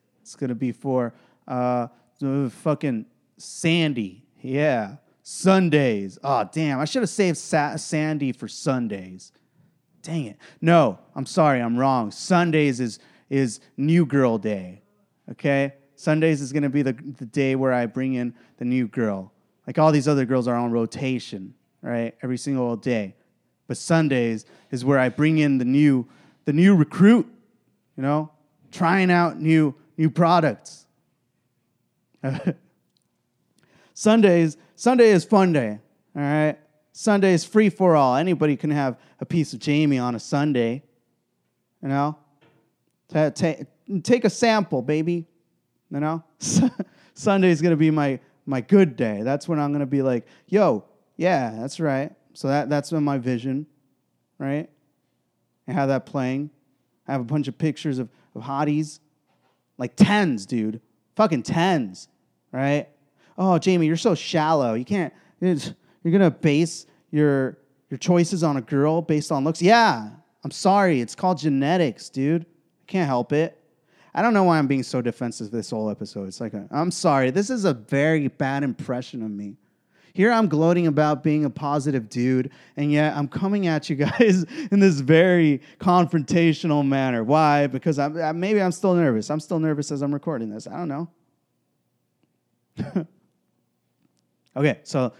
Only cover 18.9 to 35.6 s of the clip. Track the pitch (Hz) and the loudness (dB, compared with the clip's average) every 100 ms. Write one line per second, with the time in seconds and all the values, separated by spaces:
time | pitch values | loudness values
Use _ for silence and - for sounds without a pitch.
18.9 | 131 110 98 95 _ _ _ - 131 156 | -2 -4 -4 -10 _ _ _ -8 0 2
19.9 | 151 135 143 123 131 123 120 120 117 113 | 4 2 0 0 -2 0 -2 -2 -2 -4
20.9 | - 131 127 - 104 95 - _ _ - | -6 -6 -6 -8 -14 -16 -20 _ _ -8
21.9 | 120 113 - 123 127 143 135 123 113 127 | -6 -6 -8 -8 -8 -4 -4 -4 -4 -4
22.9 | 117 98 - _ _ _ _ _ 120 - | -4 -4 -12 _ _ _ _ _ -12 0
23.9 | 165 156 131 120 110 - _ _ 127 123 | 2 2 0 0 -4 -8 _ _ -6 0
24.9 | 139 127 113 151 160 147 135 123 139 147 | 2 2 2 2 2 2 2 2 4 4
25.9 | 131 117 _ _ _ - 147 185 190 147 | 4 -2 _ _ _ -2 4 6 6 4
26.9 | - 190 240 - _ _ _ _ _ _ | 4 6 6 4 _ _ _ _ _ _
27.9 | - 135 147 151 _ _ _ _ - 170 | -6 -2 -2 -4 _ _ _ _ -2 2
28.9 | 190 185 175 175 - 156 160 151 - _ | 4 4 4 2 0 2 4 2 -2 _
29.9 | - 156 147 170 175 156 104 - - _ | -2 -2 2 4 4 2 -2 -12 -20 _
30.9 | _ _ _ _ _ _ _ _ _ _ | _ _ _ _ _ _ _ _ _ _
31.9 | _ _ _ 135 131 - 143 _ _ _ | _ _ _ -8 -4 -6 -6 _ _ _
32.9 | _ _ _ _ _ _ _ _ _ _ | _ _ _ _ _ _ _ _ _ _
33.9 | - 214 226 202 170 165 - _ _ 240 | -2 2 6 6 6 2 -2 _ _ 0
34.9 | 254 233 190 - 208 185 151 | 6 6 6 4 4 4 2